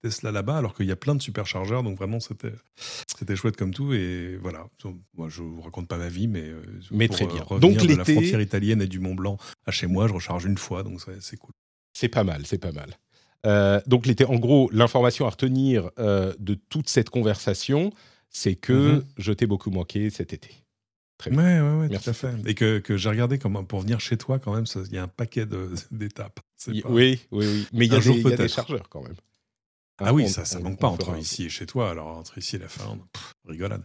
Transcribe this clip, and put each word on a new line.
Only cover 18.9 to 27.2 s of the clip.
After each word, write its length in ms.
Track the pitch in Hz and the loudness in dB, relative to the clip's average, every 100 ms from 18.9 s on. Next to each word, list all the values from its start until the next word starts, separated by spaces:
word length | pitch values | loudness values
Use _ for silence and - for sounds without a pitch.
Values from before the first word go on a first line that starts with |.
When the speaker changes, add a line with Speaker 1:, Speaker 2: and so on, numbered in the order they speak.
| 147 | 4
Speaker 1:
Mhm. 60 | 135 - | 0 -6
Speaker 2:
je 160 | 104 | -4
t'ai 140 | 101 113 | 0 0
beaucoup 240 | 98 - | 0 -2
manqué 400 | 92 85 101 104 | -4 -2 -2 -4
cet 200 | - - | -4 -10
été. 200 | - - - _ _ _ _ _ _ | -10 -16 -20 _ _ _ _ _ _
Très 140 | - | -2
bien. 80 | 135 | 2
Speaker 1:
Ouais, 200 | 180 170 | 4 4
ouais, 200 | 147 156 | 4 2
ouais, 80 | 156 | 0
Speaker 2:
Merci. 140 | 98 | -2
Speaker 1:
tout 60 | - | -4
à 20 | |
fait. 200 | 113 131 120 104 | -4 -4 -4 -4
Et 80 | |
que, 240 | 104 110 107 | 2 2 2
que 200 | - 101 | 0 0
j'ai 120 | 107 | 2
regardé 300 | 107 120 135 | 2 0 0
comme, 260 | 107 101 92 | -2 -4 -4
pour 140 | 98 | -4
venir 200 | 98 117 | -2 -2
chez 160 | - 117 | 0 -4
toi, 220 | - 131 | 0 -2
quand 160 | 110 | 0
même, 140 | 107 113 | -2 -2
ça, 140 | 98 98 | -6 -8
il 80 | |
y 60 | 95 | -8
a 40 | |
un 40 | 92 | -8
paquet 400 | - 117 - 110 | -6 -4 -4 -4
de, 240 | 98 92 87 | -6 -6 -8
<laughs> 80 | - | -8
d'étapes. 480 | 110 104 - 98 - _ _ | -8 -8 -10 -14 -14 _ _
C'est 140 | - | -6
Speaker 2:
Il 120 | 107 | -6
Speaker 1:
pas 60 | - | 2
Speaker 2:
oui, 300 | 120 131 127 | 6 6 4